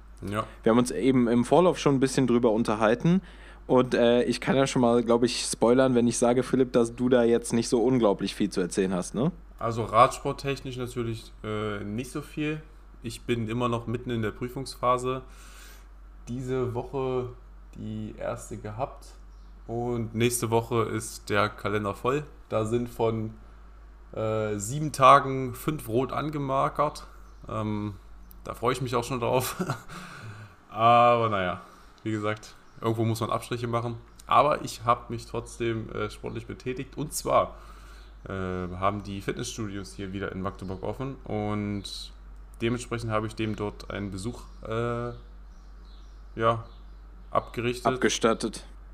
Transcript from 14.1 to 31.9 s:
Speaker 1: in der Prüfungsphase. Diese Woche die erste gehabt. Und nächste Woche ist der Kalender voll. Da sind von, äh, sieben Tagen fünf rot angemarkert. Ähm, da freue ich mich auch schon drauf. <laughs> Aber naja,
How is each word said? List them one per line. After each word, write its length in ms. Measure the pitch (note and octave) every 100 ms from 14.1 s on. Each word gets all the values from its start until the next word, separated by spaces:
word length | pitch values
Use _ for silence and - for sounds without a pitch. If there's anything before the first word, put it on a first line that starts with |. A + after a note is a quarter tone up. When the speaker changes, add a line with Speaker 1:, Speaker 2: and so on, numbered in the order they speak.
Speaker 1:
in 100 | A#2
der 100 | G#2+
Prüfungsphase. 880 | - B2 C#3 C3 - B2 B2 B2+ C3 - - - - - - - - - - -
Diese 460 | B2 B2+ C3 A#2+ A#2
Woche 540 | - C#3 C3 B2+ A#2+ A2+ - - - -
die 380 | G#2+ A2 G#2+ A2
erste 400 | - A#2 - A2
gehabt. 500 | G#2+ G#2+ C#3 - - - - - - - -
Und 460 | A#2 A#2+ A#2+ A2 A2
nächste 340 | A#2+ A#2+ A2+
Woche 320 | A#2 A2+ A#2
ist 460 | A2 A2 - - -
der 200 | G#2 G#2
Kalender 440 | - G2+ G#2 G#2 G2
voll. 280 | B2 C#3+ C#3+ - -
Da 160 | - A2
sind 220 | A#2+ A#2
von, 460 | - A2+ A2+ A2 A2 - - - - - - -
äh, 440 | - A2 A2 G#2+ G#2
sieben 340 | G#2 D3 D3+
Tagen 600 | A#2+ C3 C#3 C3+ C3+ B2+ A2+
fünf 320 | - D3+ A2+
rot 220 | A2+ B2+
angemarkert. 920 | B2 D3 D3+ C#3 C3+ C#3+ - D3 - - - - - -
Ähm, 460 | A2 G#2+ G#2 G#2 G2 - - - -
da 100 | -
freue 200 | - A#2
ich 80 | C3
mich 140 | B2+ A#2+
auch 80 |
schon 160 | A#2+ B2+
drauf. 360 | A2+ B2+ - -
<laughs> 1120 | F3+ B2+ - - - - A2 G#2 G#2+ - -
Aber 600 | G#2 A2+ A#2+ A#2+ A#2+ A2+
naja, 320 | G2+ F2+ F2+ - - -